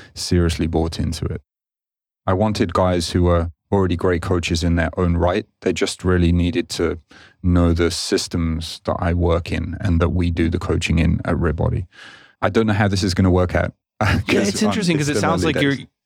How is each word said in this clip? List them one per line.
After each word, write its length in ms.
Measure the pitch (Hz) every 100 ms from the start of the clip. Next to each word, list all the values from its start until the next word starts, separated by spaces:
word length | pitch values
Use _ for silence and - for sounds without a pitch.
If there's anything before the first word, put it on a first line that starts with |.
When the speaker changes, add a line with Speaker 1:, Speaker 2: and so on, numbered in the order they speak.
| -
Speaker 1:
seriously 520 | - - 90 85 80 85
bought 320 | 82 80 -
into 260 | 82 80
it. 160 | - - _ _ _ _ _ _ _ _ -
I 80 |
wanted 400 | 92 107 104 98
guys 360 | 90 92 90 85
who 100 | 95
were 280 | 87 85 85 - -
already 240 | 98 92 87
great 240 | 92 87
coaches 420 | - 90 80 82
in 140 | 85 85
their 140 | 80 -
own 180 | 90 85
right. 300 | 87 95 - _
They 100 | -
just 320 | 85 98 -
really 280 | 92 90 85
needed 360 | 87 85 82 82
to 280 | - 82 80 - - - _
know 300 | 90 87 85
the 180 | 82 85
systems 920 | - - 95 - 85 82 80 80 -
that 120 | - -
I 160 | -
work 360 | 87 87 82 80
in 280 | 80 82 82
and 200 | - 85
that 100 | 85
we 200 | 90 87
do 200 | 82 82
the 80 | 82
coaching 400 | - 82 - 82
in 220 | 82 82
at 140 | - -
Red 180 | 82 80
Body. 300 | 82 - 90 - - - - -
I 80 | 117
don't 160 | 104 110
know 80 |
how 140 | 104 104
this 140 | 98
is 120 | 95
gonna 160 | 90 95
work 240 | 90 90
out. 180 | 85 87 - _ -
<laughs> 0 |
Speaker 2:
Yeah, 200 | 107 - -
Speaker 1:
'Cause 200 | - 202
Speaker 2:
it's 140 | 190
Speaker 1:
I'm, 60 | 214
Speaker 2:
interesting 280 | 196 175 160
'cause 120 | 147
Speaker 1:
it's 80 | 143
Speaker 2:
it 40 |
Speaker 1:
still 100 | 151
Speaker 2:
sounds 140 | 165
Speaker 1:
early 100 | 165
Speaker 2:
like 80 | 147
you're, 120 | 143
Speaker 1:
days. 120 | 139 - _